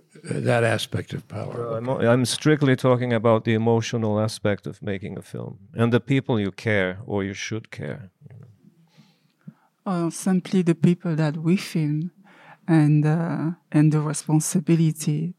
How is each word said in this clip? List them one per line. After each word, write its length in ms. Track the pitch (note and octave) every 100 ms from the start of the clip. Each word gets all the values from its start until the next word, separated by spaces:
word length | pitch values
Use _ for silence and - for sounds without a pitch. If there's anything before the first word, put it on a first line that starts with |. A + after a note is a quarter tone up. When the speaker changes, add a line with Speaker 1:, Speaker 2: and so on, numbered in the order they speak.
| _ -
Speaker 1:
that 400 | - - A#2+ A#2+
aspect 500 | A#2 A2 - A2+ -
of 120 | - -
power. 260 | G2+ G#2 G2 A#2
Speaker 2:
Uh, 40 | A2+
I'm, 100 | A#2+
I'm 360 | C3 A2+ A#2+ B2
strictly 500 | - D3 D3+ C#3 B2+
talking 360 | C3 B2 B2
about 320 | A#2 A2+ A2
the 100 | A2+
emotional 680 | A2 A2+ A#2 A2+ A#2+ A2 G#2
aspect 460 | A2 - G#2+ G2 -
of 160 | F2
making 340 | G#2 G2 F#2 F#2+
a 60 |
film 360 | - - - G2+ G2
and 180 | - A#2
the 80 | A#2
people 380 | - C#3 - A#2
you 120 | G2+
care 460 | - A2+ G#2 F#2 F#2 -
or 180 | G2+
you 80 | G2
should 380 | G2 - A2 A#2
care. 400 | - D2 A#1 F#2+ _ - - - _ _ _ _ _ _ _ _ _ - _ _ _ -
Speaker 3:
Uh, 240 | F3+ E3+
simply 520 | D#3+ - F#3 - F#3+
the 120 | E3+
people 400 | E3 F3 F3+ F3
that 220 | D3+ D#3 D3
we 180 | D#3+ G3
film 540 | - E3+ D3+ D3+ E3+ - _ - - - -
and, 380 | D#3+ D3+ D3+ D3+
uh, 440 | D#3+ E3 C#3 D3 F3 _
and 220 | D3+ D3+
the 80 | D3+
responsibility 1300 | D3+ D3 - D#3 D#3 F#3+ D#3 E3 D#3+ D3+ - D3+ E3+